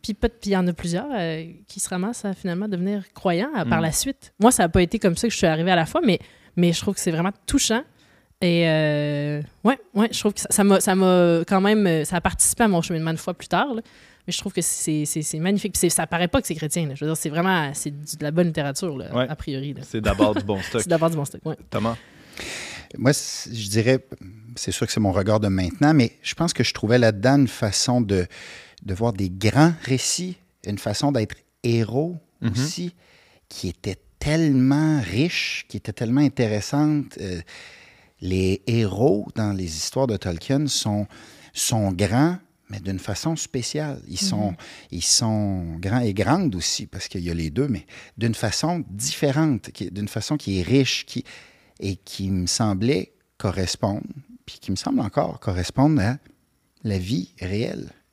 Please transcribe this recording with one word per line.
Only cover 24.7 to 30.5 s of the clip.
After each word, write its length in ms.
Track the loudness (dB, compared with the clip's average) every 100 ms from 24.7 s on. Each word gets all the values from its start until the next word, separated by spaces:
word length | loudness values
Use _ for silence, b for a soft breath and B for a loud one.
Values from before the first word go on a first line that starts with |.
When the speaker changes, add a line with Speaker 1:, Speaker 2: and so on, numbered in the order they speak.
Speaker 3:
sûr 140 | -2 -2
que 60 |
c'est 80 | 2
mon 120 | 2
regard 260 | 2 2 2
de 80 | 2
maintenant, 460 | 0 0 2 4
mais 180 | 6 4 0
je 120 | -10
pense 180 | -2 -2
que 120 | 0
je 100 | -2
trouvais 240 | 0 2 6
là-dedans 400 | 4 4 4 6
une 100 | 4
façon 520 | 2 -2 0 2 2
de, 260 | 4 2 0 B B B B B
de 100 | -8
voir 180 | -2 0
des 180 | 0 -4
grands 440 | 0 2 6 6 4
récits, 520 | -2 -2 0 -4 -6 -10 _